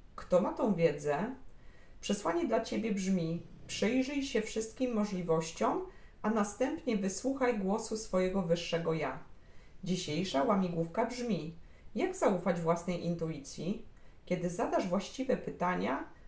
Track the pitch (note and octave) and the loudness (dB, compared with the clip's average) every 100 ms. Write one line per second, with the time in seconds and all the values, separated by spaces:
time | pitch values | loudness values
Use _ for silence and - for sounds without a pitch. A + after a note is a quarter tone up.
0 | - - - F3+ C4+ D#4+ A#3 E3+ E3 D3 | -16 -14 2 4 4 2 2 4 4 4
1 | D3 D3+ A#3 - - - - - - - | 0 0 0 -4 -14 -16 -18 -18 -20 -8
2 | - G3+ D#4+ E4+ A#3+ A3+ - G#3 A3+ G3 | -2 0 2 0 2 2 2 -2 0 0
3 | F#3+ F#3 D#3+ E3 - - - - G3+ C4 | 2 2 2 -2 -6 -14 -10 0 2 2
4 | C4 C#4 C4+ A3 A3 A3 A3 - B3+ A3 | 2 -2 0 0 0 -4 -4 -2 0 2
5 | G3 F3+ E3+ D#3+ E3 - A#3 F#4+ - - | 0 -2 2 2 0 0 0 0 -4 -12
6 | - - G#3+ A3 G#3 - C4+ D#4+ B3+ G#3 | -20 -4 0 2 2 2 0 0 -2 0
7 | G3 - C4+ C4+ B3 G#3+ F#3+ G#3+ - G#3+ | 0 0 -2 2 2 2 0 0 0 -4
8 | - F#3 F#3 G3 E3 E3+ - E3+ E3 D#3+ | 0 2 2 2 2 0 2 0 0 0
9 | C3+ - - - - - - - E3 F3+ | -2 -4 -12 -18 -18 -18 -18 -10 -2 -2
10 | - D#3+ F#3+ C4+ B3 G3 F3+ E3 E3 A3 | 0 -2 0 2 4 4 2 0 0 0
11 | B3 B3+ A#3+ E3+ D#3 - - - - A3 | 0 0 0 0 -2 -10 -16 -18 -6 0
12 | F#4 - C4 F3+ G3 E3+ E3 F3 - F3 | 0 4 2 4 2 2 2 2 0 -2
13 | E3+ E3 D#3+ C#3 - - D#3+ - - - | -2 -2 -2 -4 -8 -6 -4 -4 -8 -16
14 | - - - E3+ F3 G3 C#4 E4 F#3+ G3 | -20 -18 -4 0 0 0 2 2 2 0
15 | - - C4 G3 - - F3+ F3+ G#3 C#4 | -2 -4 0 0 -2 -2 0 2 0 -2
16 | - - | -4 -12